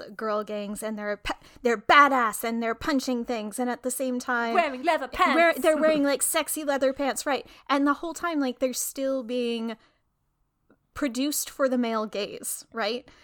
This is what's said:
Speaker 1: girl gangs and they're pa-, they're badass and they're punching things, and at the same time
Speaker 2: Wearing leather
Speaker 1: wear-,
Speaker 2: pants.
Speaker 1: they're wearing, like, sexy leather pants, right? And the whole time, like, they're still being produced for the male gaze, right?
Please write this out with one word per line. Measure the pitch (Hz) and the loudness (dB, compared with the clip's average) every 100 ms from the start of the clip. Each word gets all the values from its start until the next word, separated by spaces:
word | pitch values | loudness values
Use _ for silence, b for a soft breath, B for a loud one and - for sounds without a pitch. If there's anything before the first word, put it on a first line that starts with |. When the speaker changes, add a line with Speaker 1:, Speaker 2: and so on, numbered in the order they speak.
| - 202 | -12 -6
Speaker 1:
girl | 220 208 | -2 -2
gangs | 208 208 202 208 | -4 -6 -6 -6
and | 220 214 | -6 -6
they're | 208 202 | -6 -6
pa-, | - - B B | -6 -8 B B
they're | 240 226 | 0 0
badass | - 302 285 262 226 - | 6 8 8 6 0 -2
and | 233 233 | -4 -2
they're | 233 | -2
punching | 226 320 269 254 240 233 | -2 0 0 0 -4 -2
things, | 233 214 208 | -4 -6 -4
and | 247 | -4
at | 240 | -4
the | 254 | -4
same | 247 262 247 | -4 -2 -2
time | - 240 233 | -2 -2 0
Speaker 2:
Wearing | 339 311 254 | 2 0 0
leather | 320 311 254 | 0 0 -2
Speaker 1:
wear-, | - 349 294 339 | 2 4 6 4
Speaker 2:
pants. | 285 | 4
Speaker 1:
they're | 320 302 | 2 4
wearing, | 311 311 | 4 4
like, | 285 269 | 2 2
sexy | - 320 285 311 | 0 0 -2 -4
leather | 285 269 269 | -2 0 0
pants, | 269 269 - 302 | 0 -2 -2 -2
right? | 247 - B B | -2 -4 B B
And | 269 285 | 2 2
the | |
whole | 277 339 | 0 -4
time, | 311 349 302 | -6 -4 -2
like, | 262 247 | -2 -2
they're | 262 | -2
still | 240 - - 269 269 | -2 -6 -4 -2 -2
being | 226 247 240 233 226 220 b b _ _ _ _ _ _ _ _ _ | -4 -4 -2 -4 -6 -10 b b _ _ _ _ _ _ _ _ _
produced | - 285 233 285 285 - | -6 -4 -2 -2 -4 -6
for | - 269 | 0 0
the | 254 | 2
male | 233 220 214 | 0 -2 -4
gaze, | 202 202 - - - - | -4 -6 -8 -10 -10 -10
right? | 226 220 240 - - | -4 -4 -4 -10 -20